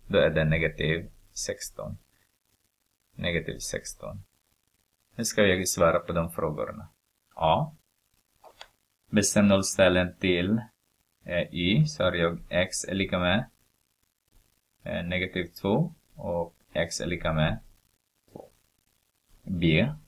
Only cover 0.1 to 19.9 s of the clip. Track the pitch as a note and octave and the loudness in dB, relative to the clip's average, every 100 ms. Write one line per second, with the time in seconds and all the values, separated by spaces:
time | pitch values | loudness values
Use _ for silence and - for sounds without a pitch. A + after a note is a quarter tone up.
0.1 | G2 D2+ D#2 D#2 E2 D#2 - D2+ E2 - | 2 4 4 2 2 0 -2 -2 -2 -6
1.1 | - _ - - - - - G#1 - _ | -18 _ -10 -8 -8 -10 -12 -12 -12 _
2.1 | _ _ _ _ _ _ _ _ _ _ | _ _ _ _ _ _ _ _ _ _
3.1 | - F2 E2+ - - - - - - G1+ | -8 -4 -2 -4 -8 -8 -8 -10 -14 -14
4.1 | G2+ - _ _ _ _ _ _ _ _ | -14 -18 _ _ _ _ _ _ _ _
5.1 | - A#2 - G2+ F#2 F2+ - E2+ E2 - | -8 -4 2 4 4 0 4 4 4 0
6.1 | E2+ E2+ - D#2+ D2+ - - - _ _ | -2 -2 -2 -4 -4 -8 -8 -16 _ _
7.1 | _ _ - D#2+ E2 D#3 - _ _ _ | _ _ -2 2 2 0 -6 _ _ _
8.1 | _ _ _ - - - _ _ _ - | _ _ _ -20 -20 -20 _ _ _ -2
9.1 | G#2 G2 G#2 G2+ G2 F#2+ - F#2 F2+ F2 | 0 2 4 6 4 2 4 4 4 0
10.1 | - F#2+ F2 F2+ A2+ A2+ _ _ _ _ | -2 0 2 2 0 -2 _ _ _ _
11.1 | _ - F2 - E2+ F2 B2+ D3+ - F#2 | _ -6 -4 -4 -2 2 4 2 2 0
12.1 | F2 E2+ E2+ - F2 F2+ - - G2 G2 | 2 0 -2 -4 -2 -2 -4 -4 -4 -2
13.1 | F#2 F2+ G2 C#3 _ _ _ _ _ _ | 0 2 0 -2 _ _ _ _ _ _
14.1 | _ _ _ _ _ _ _ E2 F2 F2 | _ _ _ _ _ _ _ -8 -8 -4
15.1 | F2+ F2+ F#2 E2+ - G2 A#2 F3 - _ | -4 -4 -4 -8 -6 0 0 0 -4 _
16.1 | - - E2+ E2+ _ _ - E2 - F2 | -12 -6 -4 -6 _ _ -6 -4 -4 -6
17.1 | F2 E2 D#2 D2+ D2 - _ _ _ _ | -4 -2 0 0 -2 -10 _ _ _ _
18.1 | _ _ - - _ _ _ _ _ _ | _ _ -20 -20 _ _ _ _ _ _
19.1 | _ _ _ - F2+ E2+ D#2+ C3+ | _ _ _ -8 0 4 4 2